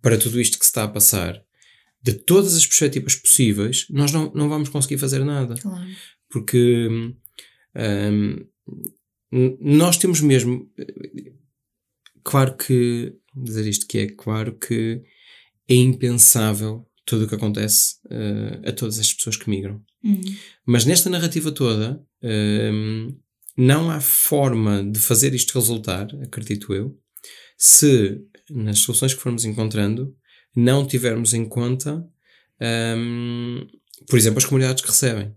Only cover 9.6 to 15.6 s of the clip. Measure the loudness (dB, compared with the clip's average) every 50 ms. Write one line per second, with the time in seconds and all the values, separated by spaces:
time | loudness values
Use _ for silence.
9.6 | 0 4 4 6 6 4 2 2 2 0 2 2 4 4 4 4 2 0 -4 -4
10.6 | -8 _ _ -16 -16 -14 -14 -16 -16 -16 -16 -18 -18 -20 _ _ _ _ _ _
11.6 | _ _ _ _ _ _ _ _ _ _ _ _ _ -2 2 2 2 2 0 -6
12.6 | -2 0 2 2 2 2 0 -2 -6 -8 -12 _ _ _ _ -12 -10 -8 -6 -4
13.6 | -4 -2 -2 -4 -6 -4 -2 -2 -2 -2 -6 -10 -6 -4 -4 -4 -4 -6 -8 -10
14.6 | -6 -4 -4 -2 -2 -4 -6 -8 -12 _ _ _ _ -20 -20 -20 _ _ _ _